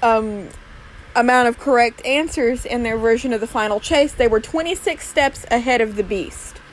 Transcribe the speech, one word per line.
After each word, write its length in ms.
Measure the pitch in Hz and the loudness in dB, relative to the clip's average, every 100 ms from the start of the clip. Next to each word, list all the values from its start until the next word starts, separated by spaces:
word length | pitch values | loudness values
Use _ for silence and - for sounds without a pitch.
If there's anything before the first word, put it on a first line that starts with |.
um, 460 | 247 226 220 208 185 - - - - - - - | 4 2 0 -8 -12 -16 -20 -20 -20 -20 -6 0
amount 320 | 240 254 240 | 4 4 4
of 100 | 233 | 0
correct 480 | - 247 233 226 - | 2 4 4 0 -2
answers 640 | 277 311 - 233 247 - | -2 -2 0 0 0 -4
in 160 | 240 | -4
their 160 | 233 220 | -2 0
version 340 | 226 226 262 | 2 2 0
of 80 | 226 | -4
the 60 | 226 | -4
final 320 | 247 214 208 | -2 0 -2
chase. 340 | - 311 294 | 0 2 2
They 140 | - 240 | 2 2
were 120 | 220 | 2
twenty-six 680 | 226 320 330 349 - 320 - | 0 -4 -4 -4 -4 -6 -4
steps 360 | - 277 269 - | 0 0 0 -2
ahead 320 | 240 240 247 | -2 2 0
of 140 | 220 208 | 0 -2
the 80 | |
Beast. 580 | 196 196 165 - - - - | -4 -4 -6 -12 -18 -20 -20